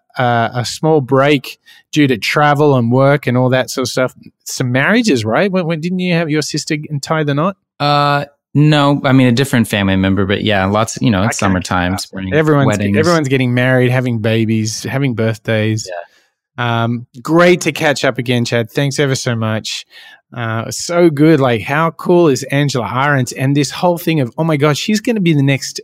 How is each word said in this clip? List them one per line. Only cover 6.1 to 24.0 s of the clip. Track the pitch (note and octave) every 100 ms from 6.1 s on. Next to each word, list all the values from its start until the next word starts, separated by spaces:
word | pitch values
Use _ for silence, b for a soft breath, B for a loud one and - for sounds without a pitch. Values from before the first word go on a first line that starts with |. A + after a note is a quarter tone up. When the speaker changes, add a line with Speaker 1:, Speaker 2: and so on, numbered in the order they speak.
Speaker 1:
have | E3+ E3+
your | D3+
sister | C#3+ D3+ - D#3 D3+
and | D3
tie | - D#3+ D3
the |
knot? | C#3+ F3 - _ -
Speaker 2:
Uh, | D3 D3 C#3+ C#3+ C#3+ _ _
no, | C#3 D3+ D3+ C#3+ C#3+
I | C3+
mean, | C3 B2+
a |
different | A#2+ C3+ B2 A2
family | G#2+ G2 F#2+
member, | F#2+ F#2+ G2
but | G2+
yeah, | G#2 G2+ F#2+
lots, | G#2 A2+ -
you | C3
know, | G2
it's | G#2 -
Speaker 1:
Okay. | G2+
Speaker 2:
summertime, | F#2 - F#2 F2+ G2
spring, | - F#2+ F#2+
Speaker 1:
Everyone's, | C#3+ D#3 D3 C3+ G#2
Speaker 2:
weddings. | G2+ G2+
Speaker 1:
everyone's | D#3+ E3 C3+
getting | C3+ B2
married, | B2 B2+ B2+ B2
having | B2+ B2+ A2+
babies, | A2 A2+ A2 A2 A2 -
having | A2+ C3 C#3 A2
birthdays. | A2+ A2 - A2 G#2+ G#2+ -
Speaker 2:
Yeah. | F2 E2+ B B B _ -
Speaker 1:
Um, | A#2+ A#2 A#2 A#2+ A#2+ B2
great | A#2 E3 F3 F3+
to | E3
catch | C#3+ D#3+ C3+
up | C#3 B2+
again, | A#2+ A#2+
Chad. | A#2 A#2+ A2+
Thanks | - C#3 C3
ever | C#3+
so | B2+ - A2+
much. | A2 A2 - - - B B B _ B2
Uh, | A#2 A2+ A2+
so | - - F3 F3
good. | C#3+ D#3 D#3
Like, | C3+ A#2
how | G2+ C#3+ E3
cool | - F3+ F3 E3
is | B2+ C3+
Angela | C#3 C#3+ C3 G#2
Arendt | A#2+ C#3+ C#3+ B2
and | - C3 C#3+
this | C3+
whole | - F3+
thing | E3+